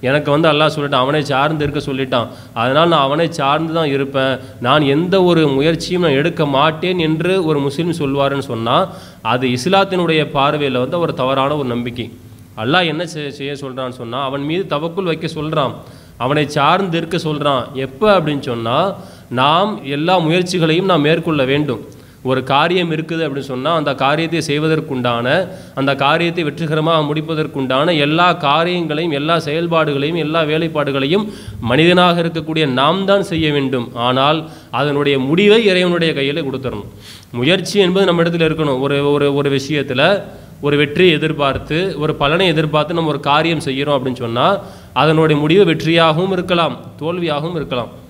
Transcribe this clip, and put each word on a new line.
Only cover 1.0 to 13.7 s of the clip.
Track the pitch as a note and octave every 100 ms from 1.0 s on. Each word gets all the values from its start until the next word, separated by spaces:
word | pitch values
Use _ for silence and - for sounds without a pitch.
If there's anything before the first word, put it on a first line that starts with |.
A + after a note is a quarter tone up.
| B2+
அவனை | D3+
சார்ந்து | C#3 C3+ D3 D#3 D3
இருக்க | D3 C#3
சொல்லிட்டான், | C3 C3+ B2+ A2 - -
அதனால் | - A#2+ C#3 E3+
நான் | D#3+
அவனை | C3+ D3+ E3
சார்ந்து | E3 C#3 D3+ E3
தான் | D#3+ D#3
இருப்பேன், | C#3 C#3 C#3 C3 B2+ - -
நான் | A#2+ D3
எந்த | C#3 C#3 F3+ F#3+
ஒரு | F3+ E3 D3+
முயற்சியும் | C3+ D3+ E3 E3+ F3+
நான் | E3+
எடுக்க | C3+ D#3 E3 D3
மாட்டேன் | C3+ D3+ D#3 F3 F#3
என்று | D#3 D#3 F3 F#3+ D#3+
ஒரு | D3
முஸ்லீம் | C#3 C3 E3+
சொல்வாருன்னு | E3 C#3+ C#3 C#3 C#3
சொன்னா, | B2+ A#2 A2+ C#3+ F#3 - - -
அது | A2+ A#2+ B2+
இஸ்லாத்தினுடைய | B2 F3+ F#3+ F#3+ F3+ E3+ D#3+ D3
பார்வையில | C#3+ C#3 D3 C#3+ B2
வந்து | B2+ F3
ஒரு | D#3+
தவறான | C3 B2+ C#3 C3+ D3+
ஒரு | C3
நம்பிக்கை. | A#2+ A#2+ A#2+ A2 - - - - -
அல்லாஹ் | A2 E3+ F3
என்ன | D3+ F3
செய்-, | D#3 D3
செய்ய | C#3 C#3
சொல்றான்னு | C#3+ C#3